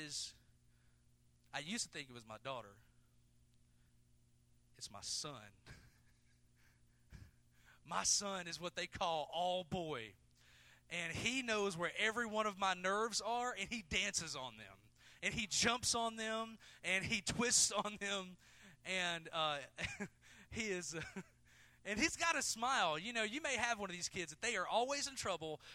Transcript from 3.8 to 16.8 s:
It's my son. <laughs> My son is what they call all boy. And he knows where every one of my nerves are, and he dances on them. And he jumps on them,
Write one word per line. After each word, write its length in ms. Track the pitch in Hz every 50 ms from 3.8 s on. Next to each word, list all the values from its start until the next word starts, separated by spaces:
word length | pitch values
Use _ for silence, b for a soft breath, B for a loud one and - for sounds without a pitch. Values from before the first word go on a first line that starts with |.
| b b b b b _ - - - - - - _ _ - - - - - -
It's 140 | - -
my 80 | 104 101
son. 500 | 95 - - - - 151 139 113 107 104 95 - _ B
<laughs> 60 | B B B B B B B B B B B B B B _ - B B B B B B B B B B B B B B B B B B B - B B B B B B -
My 180 | 151 170 185 190
son 440 | - - - 208 196 196 185 175 170
is 140 | 160 151
what 140 | 170 175 -
they 120 | 175 175 180
call 420 | - - 202 170 165 156 143 - -
all 320 | 165 180 180 180 185 180 147
boy. 440 | 190 180 170 156 147 120 110 107 95 - - - B B B B B B B B B B B -
And 220 | - 175 170 165
he 300 | - - - 226 254 269
knows 360 | 254 233 220 214 202 196 165 165
where 140 | 170 160 - 180
every 260 | 208 220 214 240 233
one 200 | 220 214 214 214
of 120 | 214 196 185
my 160 | 196 190 180
nerves 480 | 180 180 190 196 208 220 233 202 - 202
are, 280 | 214 233 240 247 247 226 190
and 80 | 196 -
he 140 | 247 233 185 -
dances 460 | - 190 190 202 190 - 170 156 143
on 180 | 139 131 123 110 110
them. 200 | 107 98 98 98 101 - B B B B B B
And 120 | - 196 -
he 140 | 233 214 -
jumps 480 | - - - 233 233 254 - - -
on 200 | 233 233 226 220
them, 420 | 226 220 220 220 220 226 226 226 B B B B B